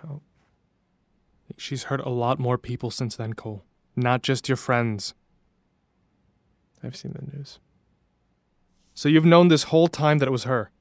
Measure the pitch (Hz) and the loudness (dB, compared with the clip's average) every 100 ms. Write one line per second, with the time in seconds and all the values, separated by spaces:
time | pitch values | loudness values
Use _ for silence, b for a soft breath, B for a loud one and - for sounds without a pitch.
0 | 160 143 - _ _ _ _ _ _ _ | -16 -16 -18 _ _ _ _ _ _ _
1 | _ _ _ _ - - - 131 - 135 | _ _ _ _ -20 -16 -10 -10 -6 -6
2 | 131 123 120 143 123 123 - 120 120 - | -4 -2 -2 0 -2 -2 -4 -8 -8 -6
3 | 120 - 113 113 113 101 - _ _ - | -6 -6 -10 -10 -12 -14 -16 _ _ -2
4 | 123 123 - 131 - 131 - 120 117 107 | 0 0 0 -2 -2 -4 0 0 0 -4
5 | - - _ _ _ _ _ _ _ _ | -10 -14 _ _ _ _ _ _ _ _
6 | _ _ _ _ _ _ _ _ 120 - | _ _ _ _ _ _ _ _ -16 -14
7 | - - 135 143 139 - _ _ _ _ | -14 -12 -14 -14 -16 -20 _ _ _ _
8 | _ _ _ _ _ _ _ _ _ - | _ _ _ _ _ _ _ _ _ -4
9 | 147 156 165 170 175 151 - 160 170 - | 2 6 8 8 8 6 4 2 2 2
10 | 151 151 135 127 127 127 104 _ | 2 2 0 -2 -2 -4 -4 _